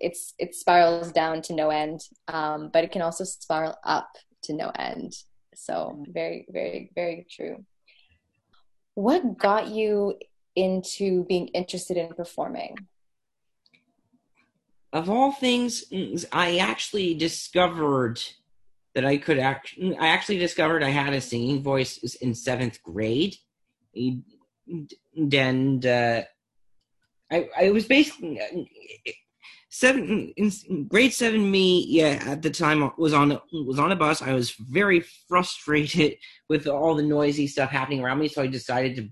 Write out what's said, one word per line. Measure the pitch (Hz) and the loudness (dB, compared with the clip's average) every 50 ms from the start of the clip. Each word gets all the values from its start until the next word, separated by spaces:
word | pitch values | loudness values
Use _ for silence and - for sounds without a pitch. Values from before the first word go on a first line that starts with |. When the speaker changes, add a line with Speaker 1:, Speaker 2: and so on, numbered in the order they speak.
Speaker 1:
it's, | - 180 175 - - - - - | -6 -6 -6 -8 -14 -14 -10 -8
it | 180 175 - | -8 -8 -8
spirals | - - 185 175 180 170 170 170 170 170 165 | -2 2 4 6 6 6 6 4 0 -4 -2
down | - 165 160 160 160 160 | 0 0 0 0 0 -4
to | 160 - 170 | -6 -6 -4
no | 156 156 156 | -2 0 0
end, | 151 151 151 156 160 156 - - _ _ _ | 0 0 -2 -4 -6 -10 -14 -18 _ _ _
um, | - 165 160 156 151 151 151 156 151 | -8 -6 -4 -4 -4 -4 -6 -4 0
but | - 165 | 2 2
it | 165 165 | 2 2
can | - 196 | -2 -4
also | 170 170 170 - | -4 -4 -4 -6
spiral | 190 185 - - - - 165 156 160 160 - - - | -8 -10 -12 -10 -6 -2 -2 -2 -2 -4 -6 -6 -2
up | - 156 - - - - - _ _ _ _ | -2 -2 -2 -2 -6 -14 -20 _ _ _ _
to | - - | -10 -8
no | 151 156 - - | -6 -6 -6 -6
end. | - - 65 62 - - - - - - - _ _ _ _ _ _ | -6 -6 -6 -8 -8 -10 -12 -12 -14 -18 -20 _ _ _ _ _ _
So | - - - - 82 - - - - 143 - | -16 -10 -6 -6 -6 -6 -6 -10 -12 -14 -10
very, | 175 170 165 170 - - - - | -8 -8 -6 -6 -8 -10 -12 -10
very, | 185 - - 175 175 - 190 - - | -8 -6 -6 -6 -8 -10 -12 -10 -8
very | 175 175 170 165 170 180 - | -6 -6 -6 -6 -10 -12 -18
true. | - - - - - - 196 _ _ _ _ _ _ _ _ _ _ _ _ _ _ _ _ _ _ _ _ _ _ _ _ _ _ | -14 -12 -12 -12 -12 -14 -18 _ _ _ _ _ _ _ _ _ _ _ _ _ _ _ _ _ _ _ _ _ _ _ _ _ _
What | 208 196 226 311 370 269 233 190 - | -2 2 2 2 2 0 -2 -2 0
got | - 196 202 214 - - | 2 2 2 2 0 -2
you | 214 220 220 214 208 202 202 202 - - - _ _ _ _ _ - | -2 -2 0 0 0 0 0 -2 -4 -6 -12 _ _ _ _ _ -2
into | 185 190 185 185 185 185 - - - 202 196 185 180 175 | 0 0 0 0 -2 -4 -6 -6 -4 -2 0 0 0 0
being | 180 185 180 170 - | 0 0 -2 -2 -2
interested | - 175 180 - - 180 - - 185 | -4 -4 -4 -4 -8 -8 -6 -4 -4
in | 175 165 165 165 | -4 -4 -4 -6
performing? | 175 170 - - - 151 - - - - - - - 190 - _ _ _ _ _ _ _ _ _ _ _ _ _ _ _ _ _ _ _ _ _ _ _ _ _ _ _ _ _ _ _ _ _ _ _ _ _ _ _ _ | -10 -12 -8 -8 -8 -8 -6 -8 -10 -10 -12 -14 -18 -20 -20 _ _ _ _ _ _ _ _ _ _ _ _ _ _ _ _ _ _ _ _ _ _ _ _ _ _ _ _ _ _ _ _ _ _ _ _ _ _ _ _
Speaker 2:
Of | - 160 165 185 | -6 -4 -2 0
all | 214 247 269 277 | 2 2 2 2
things, | 277 277 254 247 247 247 240 240 233 - - - - 190 170 98 104 175 170 - | 2 0 0 2 2 2 0 -2 -4 -6 -8 -8 -6 -6 -4 -4 -6 -6 -6 -4
I | - 160 180 175 175 180 | -2 0 0 2 2 2
actually | 190 214 220 - - - - 208 190 175 165 | 0 0 -2 -4 -6 -4 -2 -2 0 0 0
discovered | 151 160 165 - - - - - 175 180 175 170 165 156 143 139 131 123 113 117 - - - - _ _ _ _ _ _ - _ _ _ _ - | 0 -2 -2 -4 -6 -8 0 2 4 4 4 2 0 0 2 2 2 2 0 -2 -6 -10 -12 -14 _ _ _ _ _ _ -20 _ _ _ _ -2
that | 131 127 | 0 2
I | 139 143 143 | 2 2 2
could | - 160 151 135 | 2 2 2 2
act-, | 127 135 135 - - - - - 185 185 160 - | 2 2 0 -2 -6 -14 -8 -4 -2 -2 0 2
I | - 160 | 2 2
actually | 170 185 - - 208 180 | 2 2 0 -2 -2 0
discovered | 175 170 - - 160 156 165 160 | -2 0 0 2 2 2 2 2
I | 147 135 | 2 2
had | 139 147 139 143 | 2 2 0 0
a | 139 135 | 0 -2
singing | 131 - 120 117 120 127 143 135 | -2 -4 -4 -2 0 0 -2 -2
voice | 135 139 139 135 131 - - - - 123 - - | 0 0 0 0 0 -2 -6 -10 -12 -12 -10 -6
in | 123 127 113 | -4 -4 -4
seventh | - - 131 127 120 127 117 110 - | -4 -4 -4 -2 -2 -2 -4 -6 -8
grade. | _ 87 85 101 110 110 117 139 180 202 - - _ _ _ _ _ _ _ _ _ _ - | _ -10 -6 -4 -2 0 0 0 0 -2 -4 -8 _ _ _ _ _ _ _ _ _ _ -8
And, | 110 123 127 127 127 - _ _ _ _ _ _ _ _ - 170 165 147 - - - _ _ - 160 156 143 139 139 131 131 127 131 131 139 135 127 123 | -4 -4 -4 -4 -6 -10 _ _ _ _ _ _ _ _ -12 -12 -12 -12 -14 -18 -20 _ _ -4 -2 0 2 4 4 4 4 2 2 2 2 2 2 2
uh, | 127 120 120 120 117 117 113 117 - _ _ _ _ _ _ _ _ _ _ _ _ _ _ _ _ _ _ _ - | 2 4 4 4 2 2 0 -2 -6 _ _ _ _ _ _ _ _ _ _ _ _ _ _ _ _ _ _ _ -4
I, | 151 175 - - - 151 | -2 -2 -2 -2 -2 -2
I | 185 190 | 0 2
was | 208 226 202 | 0 0 2
basically, | - 269 285 302 - - - - 165 139 107 107 - - 180 135 - _ - - - - - - 123 - - _ _ _ _ - - - - _ _ | 4 4 4 4 2 -2 -8 -10 -8 -8 -8 -8 -8 -8 -8 -10 -10 _ -20 -20 -20 -20 -16 -14 -14 -14 -16 _ _ _ _ -20 -20 -20 -20 _ _
seven, | - - 247 254 262 277 180 175 220 185 104 - - - | -2 2 4 4 4 2 0 0 0 -2 -2 -4 -2 0
in | 208 208 190 - - - 190 147 143 214 | 0 0 0 -4 -6 -6 -6 -6 -2 2
grade | - 214 254 254 | 4 6 6 4
seven, | - - 247 226 220 220 202 196 | 4 2 0 2 2 2 4 4
me, | 196 190 190 185 180 175 - | 4 6 6 6 6 4 4
yeah, | - 139 160 156 151 143 - - | 4 4 6 6 4 2 0 -2
at | 120 143 151 | -4 -4 -2
the | 160 156 | -2 -2
time | 147 - 170 151 151 151 143 131 - | 0 2 2 4 4 4 2 0 0
was | - 165 151 | 0 2 4
on, | 151 147 143 147 143 - - _ | 6 6 6 6 4 0 -4 _
was | - 160 143 123 131 135 | -8 -6 -4 -2 0 2
on | 143 170 | 2 2
a | 196 | 2
bus. | 175 156 151 160 - | 2 2 2 2 0
I | 135 131 | 0 0
was | 135 127 120 117 | 0 0 0 -2
very | - - 113 127 127 185 208 202 185 165 - - - - _ - | -6 -10 -8 -2 0 2 4 4 4 4 2 -2 -10 -20 _ 0
frustrated | 175 180 180 - - - - 151 151 151 151 143 - 175 151 147 - - - - | 2 2 2 0 -4 -8 -2 0 2 2 2 2 2 2 2 2 0 -4 -14 -20
<laughs> | - _ _ - | -20 _ _ -2
with | 156 151 147 | -2 0 0
all | 147 143 139 156 165 160 | 0 0 2 2 2 2
the | 147 | 2
noisy | 147 151 147 147 147 147 143 147 143 139 | 2 2 2 2 2 2 2 0 -2 -2
stuff | - 143 135 131 | 0 -2 -2 0
happening | 147 135 131 135 143 131 | 0 -2 -2 -2 -2 -2
around | 123 127 131 143 | -2 -2 0 0
me, | 156 147 | -2 -2
so | - 147 | -2 -2
I | 135 | -4
decided | 131 131 127 - - 123 127 131 131 123 | -2 -4 -6 -4 -2 -2 0 0 -2 -4
to | 127 110 104 | -6 -10 -10